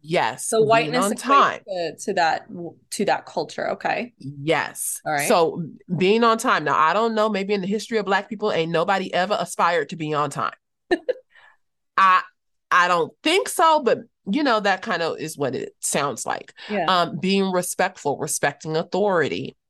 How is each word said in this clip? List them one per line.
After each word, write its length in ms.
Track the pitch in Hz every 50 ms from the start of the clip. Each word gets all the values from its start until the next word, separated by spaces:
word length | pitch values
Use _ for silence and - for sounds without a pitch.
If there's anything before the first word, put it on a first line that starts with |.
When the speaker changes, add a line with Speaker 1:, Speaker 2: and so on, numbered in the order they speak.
Speaker 1:
Yes, 460 | _ 151 165 175 139 113 123 135 -
Speaker 2:
So 120 | - - 220
Speaker 1:
being 100 | 220 208
Speaker 2:
whiteness 360 | 226 226 233 147 - 247 185
Speaker 1:
on 60 | 202
Speaker 2:
equates 100 | 220 -
Speaker 1:
time. 400 | - 240 277 277 220 147 - - _
Speaker 2:
to, 280 | - 190 180 170 160 156 - -
to 80 | - 190
that, 340 | 180 170 160 160 - - - - 175 170 160 - _ _ _
to 140 | - - 208
that 200 | - 156 151 -
culture. 460 | - - - 156 147 - - - -
Okay. 420 | - - - 165 151 - 226 247 _
Speaker 1:
Yes. 840 | _ - 135 147 143 139 151 160 147 101 - - - - - - - _
Speaker 2:
All 60 | 151
right. 160 | 156 143 143
Speaker 1:
So 380 | 175 226 180 165 156 - - 170 - - - - - 175
being 260 | 147 185 185 214 226 233
on 140 | 233 226
time. 260 | 226 226 254 208 180 151
Now, 160 | 147 139 -
I 140 | 147 156 175
don't 200 | 202 226 233 220
know, 140 | 220 214 220
maybe 240 | 214 190 196 190 208
in 80 | 202
the 60 | 180
history 300 | 190 196 220 208 - 233
of 80 | 220 202
Black 240 | 185 202 185 202 -
people, 220 | 233 196 214 214
ain't 200 | - 165 165 165
nobody 420 | 170 160 170 180 196 190 190 196 -
ever 220 | 175 185 190 208
aspired 520 | - 180 - - - 196 170 175 165 143 -
to 80 | 185
be 160 | 160 160 151 151
on 160 | 147 147 143
time. 240 | 139 139 107 73 - _ _ _ _ _ _ _
Speaker 2:
<laughs> 1080 | 359 339 - - 494 - _ _ _ - - - _ _ _ _ _ _ _ _ _
Speaker 1:
I, 240 | - 190 190 185 185 - - _ _ _ _ _ _ _ _
I 160 | - 180 180
don't 240 | 180 180 175 160 131 - _ -
think 260 | 311 330 392 - -
so, 320 | - - 349 320 320 302 285
but, 160 | 226 175 - - _ _ _ _ -
you 140 | 202 294 311
know, 160 | 269 233 214
that 220 | 202 202 185 185
kind 200 | - 226 - 165
of 180 | 165 156 101 -
is 180 | 147 156 -
what 180 | - 143 127 123
it 180 | - - - _ _
sounds 460 | - - - 170 143 143 113 - -
like. 280 | - - - - - - - - -
Speaker 2:
Yeah. 160 | 208 202 170
Speaker 1:
Um, 320 | 175 185 180 170 170 - 160
being 320 | 160 185 196 196 190 190
respectful, 680 | 180 180 175 - - - 185 - - - - 143 139
respecting 580 | - - 156 - - - 143 143 _ - 160 156
authority. 800 | 156 175 - - 185 202 208 190 170 147 120 85 92 131 - - _ _